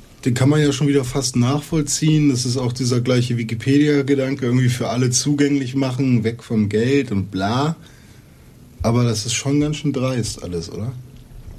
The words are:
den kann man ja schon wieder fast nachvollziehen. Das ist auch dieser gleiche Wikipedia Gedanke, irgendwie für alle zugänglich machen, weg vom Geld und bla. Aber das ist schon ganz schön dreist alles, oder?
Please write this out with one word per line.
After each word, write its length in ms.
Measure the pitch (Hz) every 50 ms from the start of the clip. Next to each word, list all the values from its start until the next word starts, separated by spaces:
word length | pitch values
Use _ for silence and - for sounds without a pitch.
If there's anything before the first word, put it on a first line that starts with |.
| - - - - -
den 100 | 131 120
kann 140 | - 131 143
man 120 | 151 156
ja 120 | 147 147
schon 160 | 139 127 147 143
wieder 160 | 139 139 127
fast 320 | 123 - 143 123 123 -
nachvollziehen. 920 | 120 120 127 143 151 147 - 165 156 147 151 - - 156 156 156 151 147 143
Das 160 | 127 123 123
ist 120 | 127 120
auch 160 | 135 123 117
dieser 280 | 123 - 131 120 123 120
gleiche 360 | 120 127 127 123 123 123 120
Wikipedia 680 | 113 110 110 117 110 - 135 139 147 151 151 147 143
Gedanke, 440 | 135 135 143 135 131 131 139 - 131
irgendwie 220 | 120 123 127 127 123
für 200 | - - 117 98
alle 220 | 110 123 127 123
zugänglich 640 | 127 - - 147 147 139 143 139 143 139 135 120 135
machen, 480 | 139 135 131 127 139 139 131 123 113 98
weg 180 | 113 120 -
vom 260 | - - 120 107 107 101
Geld 440 | 104 107 117 127 139 143 131 127
und 180 | 104 98 92 101
bla. 460 | - 95 95 104 117 131 143 160 165 - - - - - - - - - - - - - - - - - - - - -
Aber 240 | - 113 117 123 120
das 220 | 117 107 104 -
ist 80 | 120 -
schon 260 | - - 139 143 147
ganz 160 | 147 151 156
schön 160 | - 151 143
dreist 500 | 127 127 127 131 131 117 104 - - -
alles, 280 | - 92 87 85 82 -
oder? 220 | - 92 107 127 127 - - - - - - - - - - - -